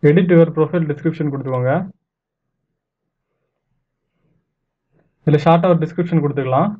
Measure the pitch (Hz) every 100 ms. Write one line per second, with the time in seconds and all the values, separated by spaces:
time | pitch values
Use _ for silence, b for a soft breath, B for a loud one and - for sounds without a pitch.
0 | 151 160 180 170 165 156 156 175 156 147
1 | 160 160 151 139 131 127 123 151 202 -
2 | _ _ _ _ _ _ _ _ _ _
3 | _ _ _ _ _ _ _ _ _ _
4 | _ _ _ _ _ _ _ _ _ _
5 | _ _ - 147 147 165 180 170 151 -
6 | 175 165 143 135 131 131 196 208